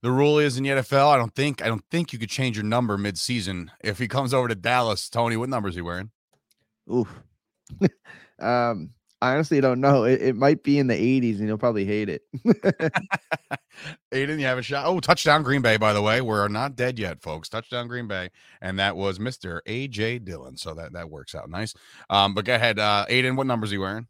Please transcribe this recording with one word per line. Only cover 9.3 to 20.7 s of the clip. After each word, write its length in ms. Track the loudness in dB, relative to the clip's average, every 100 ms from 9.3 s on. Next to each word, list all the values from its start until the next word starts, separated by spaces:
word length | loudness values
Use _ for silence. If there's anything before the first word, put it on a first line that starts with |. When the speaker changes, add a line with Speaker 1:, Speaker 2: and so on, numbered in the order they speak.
Speaker 2:
honestly 260 | 0 2 4
don't 200 | 4 4
know. 220 | 4 6
It, 180 | 6 4
it 140 | 2 2
might 280 | 4 2
be 160 | 2 2
in 80 | 2
the 80 | 2
eighties, 380 | 2 2 2 0
and 80 | -2
you'll 80 | 0
probably 260 | 0 0
hate 240 | -2 -2 -2
it. 140 | -6 _ -6
<laughs> 0 | 2 2 2 0 -2 -4 -6 -8 _ -8 _ -12 _ -20 -18 -18 _
Speaker 1:
Aiden, 260 | -4 -4 -2
you 60 | -2
have 120 | -2
a 40 |
shot. 220 | -4 -4 0
Oh, 120 | -2
touchdown 420 | 2 2 4 4
Green 180 | 4 2
Bay, 140 | 4 4
by 160 | 4
the 100 | 4
way. 180 | 4 2
We're 280 | 2 0 0
not 260 | 0 -6 -2
dead 220 | -4 -2
yet, 240 | -6 -8
folks. 260 | -10 -10 -8
Touchdown 380 | -10 -8 -10 -8
Green 180 | -8 -6
Bay, 220 | -6 -8 _ _ _
and 180 | -8 0
that 180 | 0 0
was 220 | -4 -2
Mister 420 | -6 -8 -10 -10 -8
A 200 | -8 -8
J 320 | -4 -4 -4
Dillon, 380 | -10 -14 -14 -16
so 180 | -14